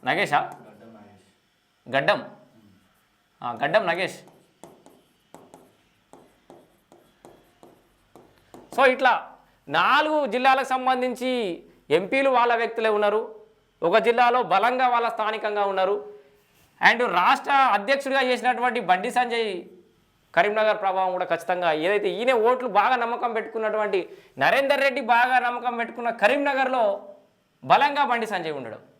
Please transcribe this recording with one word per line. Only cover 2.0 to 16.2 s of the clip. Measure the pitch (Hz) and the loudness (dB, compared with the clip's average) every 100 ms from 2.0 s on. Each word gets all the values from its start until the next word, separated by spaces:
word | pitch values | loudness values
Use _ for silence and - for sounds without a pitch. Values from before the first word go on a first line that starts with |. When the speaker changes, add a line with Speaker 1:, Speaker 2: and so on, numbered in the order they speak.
| 147 190 - - _ _ _ _ _ _ _ _ _ _ | 0 -2 -4 -20 _ _ _ _ _ _ _ _ _ _
Speaker 1:
ఆ, | 120 117 | -10 -4
గడ్డం | 147 190 190 | 0 0 0
నాగేష్. | 170 175 - - _ _ _ - - _ _ _ _ _ - - - _ _ _ _ _ - _ _ _ - _ _ _ _ _ _ - _ _ _ - _ _ _ _ - - _ _ - - - | -4 -4 -8 -20 _ _ _ -20 -20 _ _ _ _ _ -20 -20 -20 _ _ _ _ _ -20 _ _ _ -20 _ _ _ _ _ _ -20 _ _ _ -20 _ _ _ _ -20 -20 _ _ -20 -10 2
So, | 269 | 2
ఇట్లా | 254 254 196 - - _ _ - | 4 2 0 -4 -20 _ _ -4
నాలుగు | 151 190 269 311 302 277 | 0 2 2 2 0 -2
జిల్లాలకు | 226 262 269 254 | 0 2 2 0
సంబంధించి | 262 254 262 254 240 254 247 208 170 - _ _ | -2 0 0 -2 -4 -4 -4 -4 -8 -14 _ _
ఎంపీలు | 151 190 269 269 | 0 2 0 2
వాళ్ళ | 254 240 | 2 2
వ్యక్తులే | 233 233 226 220 | 0 -2 -2 0
ఉన్నారు, | 208 208 214 247 - - _ _ _ | 2 2 0 -4 -14 -20 _ _ _
ఒక | 165 214 | 2 2
జిల్లాలో | 202 233 240 247 | 2 2 4 2
బలంగా | 202 190 226 254 262 | 2 2 2 2 0
వాళ్ళ | 240 233 | 0 -2
స్థానికంగా | 226 214 214 214 208 | -4 -4 -4 -4 -2
ఉన్నారు. | 196 190 190 202 - - | -2 0 0 -2 -6 -20